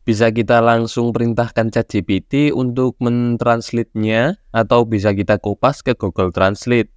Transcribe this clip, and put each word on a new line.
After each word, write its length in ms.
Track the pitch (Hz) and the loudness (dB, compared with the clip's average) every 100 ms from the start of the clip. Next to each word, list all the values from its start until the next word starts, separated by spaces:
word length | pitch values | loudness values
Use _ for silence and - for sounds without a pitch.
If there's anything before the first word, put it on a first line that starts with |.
Bisa 320 | - 107 113 | -2 2 2
kita 320 | 110 107 120 | 2 2 2
langsung 480 | 117 117 117 - 120 | 4 2 0 -2 -2
perintahkan 560 | 113 117 113 120 - 113 | 0 -2 0 -2 0 -2
chat 160 | 113 113 | -2 -2
G 80 | 107 | -4
P 240 | 87 95 | -2 -4
T 240 | - 139 147 | -2 0 0
untuk 480 | - 127 120 127 - | 0 -2 -2 -2 -2
mentranslate-nya, 1400 | 120 120 120 120 120 117 113 117 113 113 110 110 131 202 _ | -2 0 0 -2 0 0 0 -4 -4 -2 0 0 0 -2 _
atau 400 | 117 107 120 113 | -4 2 2 2
bisa 240 | 110 104 | 0 0
kita 240 | 98 95 104 | 0 0 0
kopas 480 | 104 101 127 143 | -2 -2 -2 -2
ke 80 | - | -4
Google 400 | 123 98 - 92 | -2 -4 -2 -2
Translate. 560 | 87 92 101 - 120 107 | 2 0 0 0 0 0